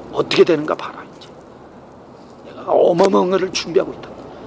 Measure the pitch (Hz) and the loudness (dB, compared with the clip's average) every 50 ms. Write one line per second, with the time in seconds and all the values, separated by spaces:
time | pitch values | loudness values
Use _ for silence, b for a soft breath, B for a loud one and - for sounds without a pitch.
0 | - - - - - - - - - - 165 147 151 160 170 - - - - - | -14 -6 -4 -4 -2 0 2 2 4 4 2 0 0 -4 -4 -6 -6 -10 -12 -14
1 | - - - - - - - - - - - - - - - - - - - - | -16 -18 -20 -20 -20 -20 -20 -20 -20 -20 -20 -20 -20 -20 -20 -20 -20 -20 -20 -20
2 | - - - - - - - - - - - - - - - - - - 175 170 | -20 -20 -20 -20 -20 -20 -20 -20 -20 -18 -18 -10 -2 0 2 4 4 4 6 6
3 | 196 196 196 202 190 180 190 180 185 185 - - - 175 160 185 - - - - | 4 6 6 4 4 2 2 0 0 -2 -4 -6 -6 0 0 0 0 0 -4 -12
4 | - - - - - - - - - | -14 -16 -16 -16 -16 -16 -16 -16 -16